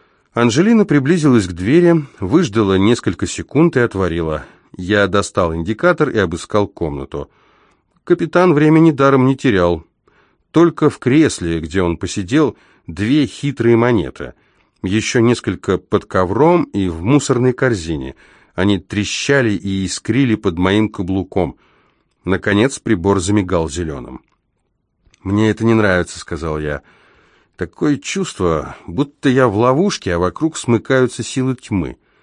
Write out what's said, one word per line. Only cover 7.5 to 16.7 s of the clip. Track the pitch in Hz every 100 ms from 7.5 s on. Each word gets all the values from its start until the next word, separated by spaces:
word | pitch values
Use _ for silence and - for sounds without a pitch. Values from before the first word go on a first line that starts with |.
| _ _ _ _ _ -
Капитан | 170 160 175 180
времени | 147 151 160 165
даром | 135 139 135 127
не | 135
терял. | 135 95 87 82 - _ _ _ _ _ _
Только | 160 170 - 151
в | -
кресле, | 120 147 135 - 85 82
где | 80 95
он | 87 82
посидел, | 90 107 90 147 135 - _ _ -
две | 82 110 151 135
хитрые | - 143 131 117 113
монеты. | 120 110 67 - 62 - _ _ _ _
Ещё | 92 107 - 123
несколько | 117 117 107 90 - 90
под | - 101 -
ковром | 95 90 104 160 175
и | -